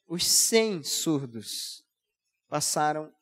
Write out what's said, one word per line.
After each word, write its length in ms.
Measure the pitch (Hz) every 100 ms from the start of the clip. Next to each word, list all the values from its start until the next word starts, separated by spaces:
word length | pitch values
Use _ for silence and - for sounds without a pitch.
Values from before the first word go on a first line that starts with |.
| -
os 180 | 170 -
cem 560 | - - 226 226 180
surdos 1040 | 131 - 165 147 135 113 101 - - - _ _ _ _ _ _ -
passaram 680 | 147 - 165 151 151 156 _